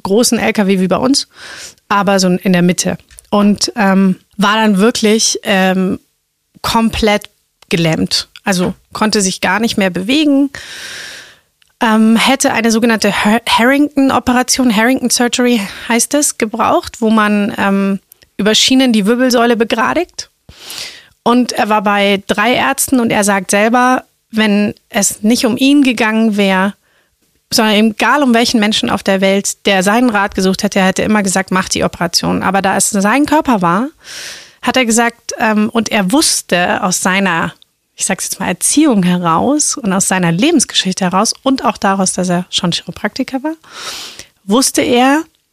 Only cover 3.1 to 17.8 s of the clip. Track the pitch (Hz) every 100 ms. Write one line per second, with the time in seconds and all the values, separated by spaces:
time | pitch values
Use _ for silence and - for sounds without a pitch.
3.1 | - - 208 208 202 - - 196 190 196
4.1 | 185 _ - 202 220 220 190 220 - 214
5.1 | 220 - - - 190 190 185 185 - _
6.1 | _ _ _ _ _ - 226 226 - 220
7.1 | 208 - _ _ _ - 180 165 160 185
8.1 | - - - - 180 180 - _ - 220
9.1 | 214 190 - 180 196 226 - 190 175 190
10.1 | 277 302 277 277 - - - - - -
11.1 | - - - _ _ _ - 233 220 220
12.1 | 226 - 269 277 - 226 226 233 220 208
13.1 | - 208 226 - - 240 277 294 - 269
14.1 | - 247 247 247 - 254 208 226 262 247
15.1 | - 240 - 247 240 196 - - 233 -
16.1 | 294 285 - 226 226 214 320 - - 220
17.1 | 220 208 208 202 233 196 196